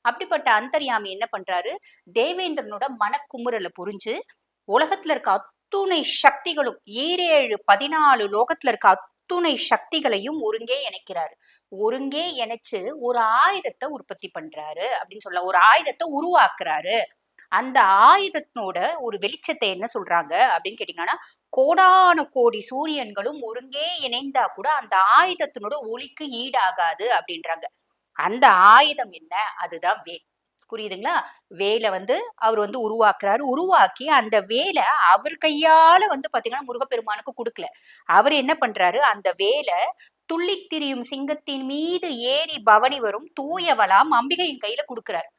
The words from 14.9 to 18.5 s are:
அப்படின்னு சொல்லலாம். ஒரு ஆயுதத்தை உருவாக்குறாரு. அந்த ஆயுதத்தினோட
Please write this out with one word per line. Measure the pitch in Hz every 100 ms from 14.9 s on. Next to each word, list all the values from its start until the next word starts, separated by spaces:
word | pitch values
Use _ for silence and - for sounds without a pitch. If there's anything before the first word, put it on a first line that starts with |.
| 233
அப்படின்னு | - 208
சொல்லலாம். | 202 175 180
ஒரு | 185
ஆயுதத்தை | 196 277 302 - 339
உருவாக்குறாரு. | 285 330 349 202 - 170 156 170 226 175 _ _ _ _
அந்த | 190 254 262
ஆயுதத்தினோட | 202 196 233 381 392 320 294